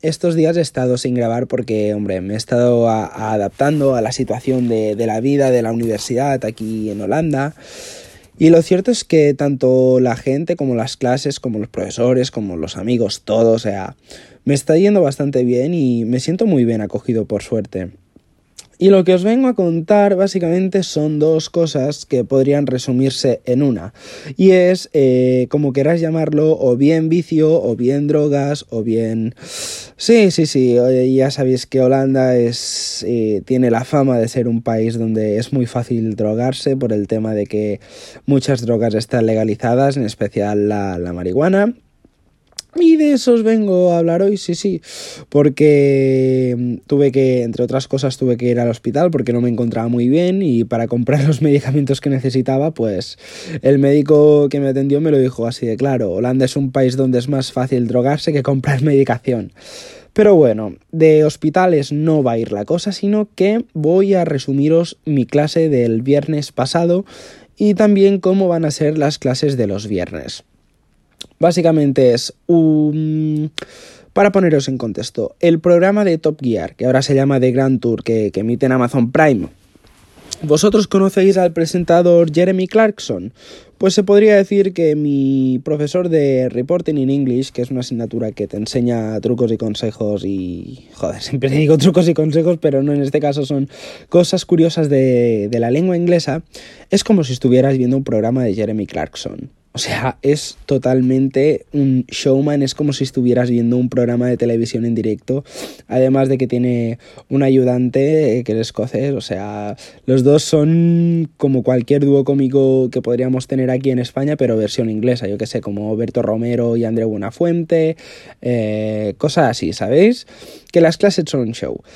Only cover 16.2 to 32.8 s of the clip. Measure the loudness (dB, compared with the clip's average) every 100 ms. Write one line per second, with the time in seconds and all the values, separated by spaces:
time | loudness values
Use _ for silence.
16.2 | -4 -2 0 2 2 0 -4 -6 -4 -4
17.2 | -2 -6 -4 -6 -6 -8 -10 -14 _ _
18.2 | _ _ _ _ -18 0 4 6 6 2
19.2 | 2 2 0 0 0 0 2 4 4 2
20.2 | 0 -2 -2 0 0 -2 -2 -2 -2 0
21.2 | 2 0 -2 -2 -2 -2 -4 -6 -4 -2
22.2 | 0 0 2 0 0 -4 -2 0 0 0
23.2 | -2 -2 -2 0 0 -2 -6 -16 -20 -18
24.2 | -12 2 4 6 4 0 -2 2 2 4
25.2 | 2 2 0 -2 -2 0 0 0 0 -2
26.2 | 0 0 2 2 0 2 4 2 2 0
27.2 | 0 0 2 2 0 -2 0 0 0 0
28.2 | 2 0 -2 -4 -6 -6 -2 -2 -2 -4
29.2 | -6 -8 -16 -14 -12 -14 -16 -6 2 4
30.2 | 4 2 0 2 2 4 4 2 2 2
31.2 | 0 0 -2 -2 -2 0 2 2 2 2
32.2 | 2 2 0 -2 -8 -10